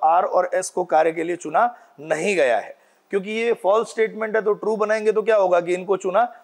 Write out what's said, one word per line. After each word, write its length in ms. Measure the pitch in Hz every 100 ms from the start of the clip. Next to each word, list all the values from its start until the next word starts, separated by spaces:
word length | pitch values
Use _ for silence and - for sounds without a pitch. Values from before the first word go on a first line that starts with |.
| 156
आर 200 | 170 190
और 240 | 180 180
एस 160 | 180 185
को 140 | - 180
कार्य 260 | 156 165
के 120 | 165
लिए 120 | 165 170
चुना 360 | 156 170 240 240 - -
नहीं 340 | 156 156 196 185
गया 220 | 131 110
है, 180 | 92 - _ _ _
क्योंकि 200 | 196 190
ये 220 | 220 233 220
false 360 | 180 220 226
statement 440 | - 220 202 220 214
है। 60 |
तो 120 | 208
true 220 | 196 196 220
बनाएंगे 340 | 214 220 214
तो 120 | 214
क्या 140 | 208 214
होगा 240 | 185 175
कि 120 | 170
इनको 240 | 180 185 190
चुना 280 | 190 185 240 -